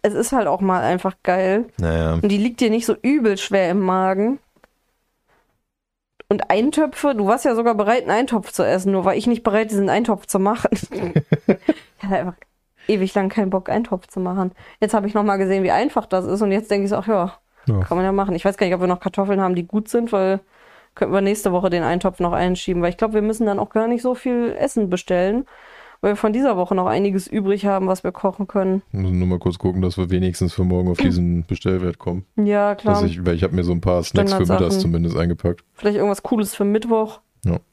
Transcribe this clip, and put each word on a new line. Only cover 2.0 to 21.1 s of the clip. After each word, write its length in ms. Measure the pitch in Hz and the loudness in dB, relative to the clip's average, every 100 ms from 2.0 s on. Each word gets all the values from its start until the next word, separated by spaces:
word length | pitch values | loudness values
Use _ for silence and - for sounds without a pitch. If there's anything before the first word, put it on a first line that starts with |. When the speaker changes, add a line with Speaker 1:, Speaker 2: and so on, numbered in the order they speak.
| 80 82 | 0 0
Speaker 1:
Und 80 | 208 | 0
die 80 | 202 | 0
liegt 220 | 233 233 | -2 0
dir 100 | 233 | 0
nicht 160 | 220 | 2
so 100 | 226 - | 0 -2
übel 360 | 240 294 220 196 | 0 2 2 0
schwer 320 | - 196 180 | 0 0 2
im 80 | 190 | 2
Magen. 580 | 185 185 190 190 214 277 _ _ _ _ _ _ _ _ _ _ _ _ _ _ _ _ _ _ - | 2 2 0 0 0 -2 _ _ _ _ _ _ _ _ _ _ _ _ _ _ _ _ _ _ -4
Und 200 | 208 - | -4 0
Eintöpfe, 640 | 202 254 302 302 - 294 | 0 2 0 -2 0 -2
du 120 | 233 196 | 0 0
warst 180 | 247 | 0
ja 80 | 294 | 0
sogar 200 | 226 233 | 0 0
bereit, 280 | 214 208 247 | 0 2 0
einen 80 | - | 2
Eintopf 400 | 208 262 226 - | 0 0 -4 -4
zu 120 | - | -2
essen, 260 | 117 180 190 | 0 2 0
nur 140 | 190 | 0
war 100 | 185 | 0
ich 120 | - 240 | 0 0
nicht 160 | 233 | 0
bereit, 260 | 233 208 220 | 0 0 0
diesen 180 | 202 196 | 0 2
Eintopf 360 | 170 233 196 | 2 0 -2
zu 140 | - 196 | -2 0
machen. 300 | 196 226 - 202 - | 0 0 -2 -2 -4
<laughs> 340 | 190 175 160 - 156 - - - - - _ | -8 -2 -2 0 -2 2 0 0 -2 -8 _
Ich 100 | 196 | -4
hatte 80 | 190 | -2
einfach 180 | 175 - - _ _ _ - | -4 -10 -20 _ _ _ -2
ewig 260 | 208 190 | 0 0
lang 140 | 202 190 | 0 0
keinen 200 | 226 190 | 0 0
Bock, 200 | 190 - | -2 -2
Eintopf 380 | 214 233 190 - | -4 -2 -6 -6
zu 120 | - | -6
machen. 320 | 180 190 185 - - - | -4 -2 -4 -6 -20 -4
Jetzt 120 | 214 | 0
habe 140 | 220 202 | 0 0
ich 60 | |
nochmal 240 | 208 208 196 | 0 2 2
gesehen, 260 | 190 196 | 2 2
wie 80 | 185 | 2
einfach 340 | - 285 240 | 2 2 -2
das 200 | - 185 | -2 -2
ist 160 | 180 196 | 0 0
und 100 | 208 | 2
jetzt 180 | 196 214 | 0 0
denke 140 | 202 | -2
ich 60 | 196 | 0
so, 80 | 208 | -2
„Ach 100 | 208 | 0
ja, 300 | 208 180 - _ _ - | 0 0 -6 _ _ 0
Speaker 2:
Ja. 120 | 101 | 0
Speaker 1:
kann 160 | 92 | 0
man 100 | 170 | 0
ja 60 | 190 | 2
machen.“ 240 | 196 196 | 0 0
Ich 80 | 175 | 0
weiß 140 | 190 196 | -2 0
gar 80 | 190 | 0
nicht, 80 | |
ob 60 | 180 | 2
wir 60 | 180 | 0
noch 120 | 180 | 0
Kartoffeln 400 | 190 - 196 196 | -2 -2 0 0
haben, 160 | 190 | 2
die 100 | 180 | -2
gut 220 | 170 208 214 | -2 -4 0
sind, 240 | 240 233 | -2 0
weil 300 | 196 190 196 _ _ - - _ | 0 2 0 _ _ -20 -20 _
könnten 180 | - - | -4 0